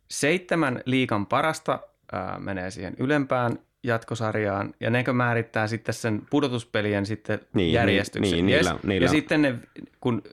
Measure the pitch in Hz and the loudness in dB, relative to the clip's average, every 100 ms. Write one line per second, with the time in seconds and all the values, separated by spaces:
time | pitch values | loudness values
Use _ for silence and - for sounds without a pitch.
0 | _ - 143 180 180 165 147 123 - 131 | _ -2 0 0 0 0 0 -2 0 0
1 | 123 107 101 127 156 156 - 143 - _ | 2 -2 0 0 0 -2 -4 -4 -6 _
2 | _ 98 95 95 95 95 92 101 92 - | _ -8 -6 -8 -6 -6 -6 -8 -10 -4
3 | 131 147 135 127 120 - _ _ 123 113 | 0 0 2 0 0 -4 _ _ -4 -4
4 | - 113 110 110 104 98 104 - 113 120 | -2 -4 -2 0 0 -2 -4 -6 -2 0
5 | 127 123 123 117 113 117 107 113 - 110 | 0 0 2 0 -2 -2 -2 -2 -6 -4
6 | 117 104 - 131 143 120 - 110 104 101 | -2 -4 0 0 0 -2 -2 -2 0 0
7 | 101 107 - 107 - - 87 117 113 98 | 0 -6 -4 -6 -2 0 4 4 4 2
8 | 101 - 104 85 92 135 90 78 - 95 | 0 0 2 4 4 4 2 0 0 2
9 | 85 156 147 160 147 117 - - - _ | 4 4 2 2 2 0 -10 -20 -20 _
10 | 127 113 - | -2 -2 -6